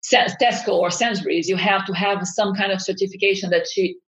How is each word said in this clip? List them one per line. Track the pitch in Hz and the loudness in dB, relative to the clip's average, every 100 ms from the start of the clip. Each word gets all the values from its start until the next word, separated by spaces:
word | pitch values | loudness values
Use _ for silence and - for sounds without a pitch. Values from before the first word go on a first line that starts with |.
Sa-, | - 254 240 - | 2 2 2 2
Tesco | 247 202 - | 2 2 0
or | 185 175 | 0 0
Sainsbury's, | 175 240 202 196 170 165 | 0 -2 -2 -2 -2 0
you | 185 | 0
have | 190 196 185 | 2 0 0
to | |
have | 175 202 196 180 | -2 0 0 -4
some | - 208 196 | -2 0 0
kind | 196 | -2
of | 190 | -2
certification | - 190 190 190 202 196 190 | -2 -2 -4 0 0 0 2
that | 170 170 | 0 0
she | - 185 - _ | 0 -2 -2 _